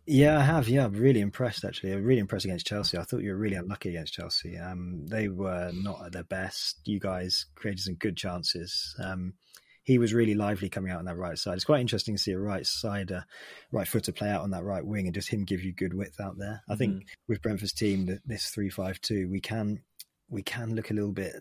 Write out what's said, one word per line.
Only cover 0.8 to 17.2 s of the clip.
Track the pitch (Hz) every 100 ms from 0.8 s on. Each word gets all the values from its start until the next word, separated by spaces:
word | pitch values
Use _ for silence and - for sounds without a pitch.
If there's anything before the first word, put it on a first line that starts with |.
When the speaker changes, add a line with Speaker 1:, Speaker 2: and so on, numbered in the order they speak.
| 120
Speaker 1:
I'm |
really | 101 131 120
impressed, | 101 - 127 -
actually. | 101 - 95
I'm | 98
really | 107 127
impressed | 98 101
against | 95 87 -
Chelsea. | 104 101 90
I |
thought | 85 123
you | 104
were | 95
really | 107
unlucky | 95 90 101 98
against | 87 78
Chelsea. | - 87 - - 87
Um, | 90 90 90 90 73
they | 110 104
were | 92 95 90 87
not | 87 101 95
at | 92
their | 90
best. | 85 95 92 - - -
You | - 101
guys | 98 92 92 - -
created | - 110 95
some | 98
good | 85 110 85
chances. | 92 90 80 87 85 - - -
Um, | 95 92 90 - _ - _ _
he | - 127
was | 117
really | 117 110
lively | 104 104 98 95
coming | - 95
out | 90
on |
that | 90 87
right | 90 82
side. | 101
It's | 92
quite | - 147
interesting | 123 107 - 104
to |
see | -
a | 95
right | 104 95 -
sider, | - 113 101 92 92 - - - - -
right | 113 92
footer | 113 -
play | - 104
out | 98
on | 98
that | 92
right | 92 92
wing | 78 104 90
and |
just | 90 -
him | 107
give | 92 92
you | 92
good | 87 92
width | 92 98 -
out | 98 95
there. | 98 107 -
I |
think | 104 113
Speaker 2:
Mm. | 95 - -